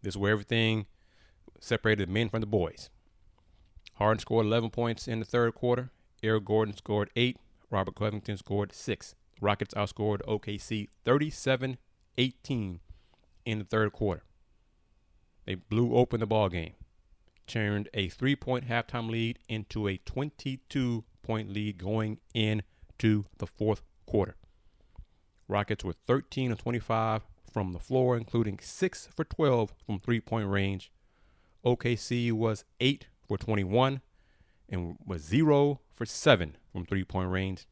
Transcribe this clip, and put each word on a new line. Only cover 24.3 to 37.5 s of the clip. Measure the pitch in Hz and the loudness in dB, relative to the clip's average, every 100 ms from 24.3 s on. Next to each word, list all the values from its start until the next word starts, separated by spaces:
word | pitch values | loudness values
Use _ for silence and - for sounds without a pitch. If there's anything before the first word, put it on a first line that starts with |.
| - - _ - _ _ - - _ _ _ - | -4 -20 _ -20 _ _ -20 -20 _ _ _ -2
Rockets | 101 104 104 95 | -2 0 -2 -4
were | 82 - | -6 2
thirteen | 131 - - 127 | 2 2 -4 -2
of | 110 | -2
twenty-five | - 120 - 113 113 110 - - - | -2 -4 0 0 2 -2 -4 -20 -8
from | - 95 | -4 -4
the | 87 | -6
floor, | - 131 127 120 | -2 2 4 2
including | 113 120 110 98 | 0 0 0 -4
six | - - 185 - - - | -12 -2 -2 -2 -16 -8
for | |
twelve | 160 - 151 123 107 - - | -8 2 4 4 0 -6 -6
from | 98 | -6
three-point | - 117 - 113 101 | 0 -2 0 -2 0
range. | 98 98 98 - _ _ _ _ _ _ _ | 0 0 -2 -10 _ _ _ _ _ _ _
O | 123 123 | 0 2
K | 120 117 | 0 -2
C | - 120 120 | -2 0 0
was | 110 113 104 - _ | 2 0 -2 -8 _
eight | 131 143 - _ _ | 2 2 -6 _ _
for | 101 | -4
twenty-one | - 107 92 107 131 135 _ _ _ _ _ _ _ | 0 0 2 4 4 0 _ _ _ _ _ _ _
and | 92 87 - | -6 -6 -8
was | - 90 | -8 -8
zero | 76 113 156 143 143 143 _ - | 0 2 6 6 4 0 _ -10
for | 117 | -8
seven | - - 110 80 - _ | 0 6 6 4 -8 _
from | - 87 | -10 -4
three-point | 98 92 95 90 | -4 -2 -2 0
range. | 92 95 | 0 -2